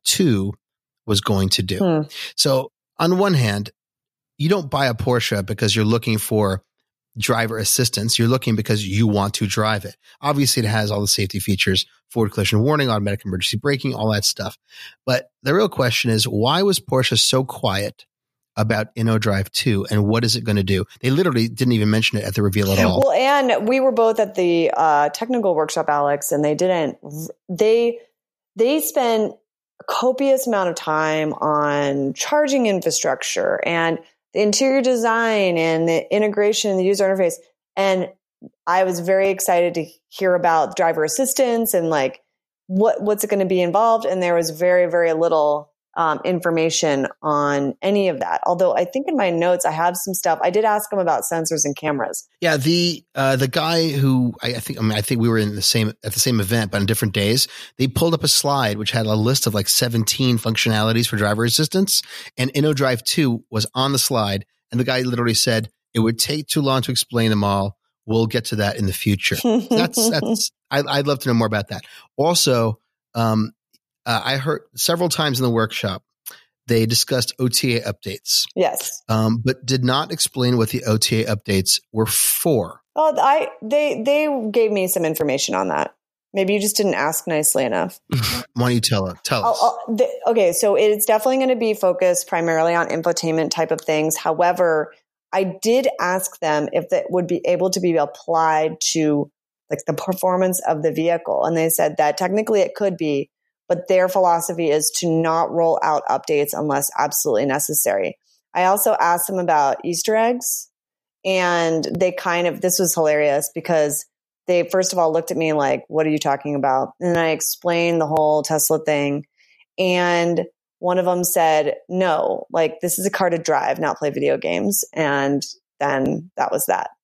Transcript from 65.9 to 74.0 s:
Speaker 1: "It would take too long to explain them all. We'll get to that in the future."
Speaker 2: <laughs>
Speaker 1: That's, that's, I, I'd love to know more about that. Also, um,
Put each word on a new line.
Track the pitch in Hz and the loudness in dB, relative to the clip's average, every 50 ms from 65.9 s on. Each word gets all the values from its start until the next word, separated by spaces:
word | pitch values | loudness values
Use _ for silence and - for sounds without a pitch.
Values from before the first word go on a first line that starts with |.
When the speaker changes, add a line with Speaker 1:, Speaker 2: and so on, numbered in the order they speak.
| - | -2
Speaker 1:
"It | 117 | 0
would | 110 113 113 113 | 0 0 0 -2
take | - - 147 151 147 - | -2 -4 -4 -6 -6 -4
too | - 156 | -2 0
long | 143 135 131 131 123 | 0 2 0 0 0
to | - | -2
explain | 127 - - - 123 117 113 110 | -4 -4 -4 -4 -2 0 0 2
them | 107 101 101 | 2 2 0
all. | 101 98 98 95 104 - _ _ _ _ _ _ | 0 0 -2 -2 -4 -8 _ _ _ _ _ _
We'll | 110 110 113 113 110 | -2 0 0 0 0
get | 123 120 113 | 0 -4 -4
to | - 113 107 | -4 -4 -2
that | 101 101 104 - | -2 -2 -2 -2
in | 104 | -4
the | 95 90 | -4 -4
future." | - - 104 101 95 - - - | -2 0 0 0 0 0 -2 -4
Speaker 2:
<laughs> | - - 240 220 247 214 - | -2 0 0 0 0 0 0
Speaker 1:
That's, | 240 220 - 160 - 233 220 226 | 0 0 0 0 0 -2 0 0
that's, | 202 151 208 214 226 - - - - _ _ - | 0 0 0 -2 -2 -2 -4 -4 -8 _ _ -4
I, | 135 143 139 143 | -2 -2 0 0
I'd | 139 143 139 147 | 0 0 0 0
love | 143 135 | -2 -2
to | - 131 | 0 0
know | 117 | 2
more | 113 117 107 | 2 2 2
about | 110 104 98 - | 0 -2 -4 -6
that. | 101 90 - - - - - _ _ | -10 -12 -14 -16 -20 -20 -20 _ _
Also, | - 143 165 175 165 - 143 127 117 113 110 107 - _ _ _ _ _ _ - | 0 0 2 2 2 2 2 2 2 2 0 -2 -4 _ _ _ _ _ _ -4
um, | 113 117 113 110 110 110 110 - _ _ _ _ _ _ _ _ _ | -2 0 2 2 0 0 -2 -6 _ _ _ _ _ _ _ _ _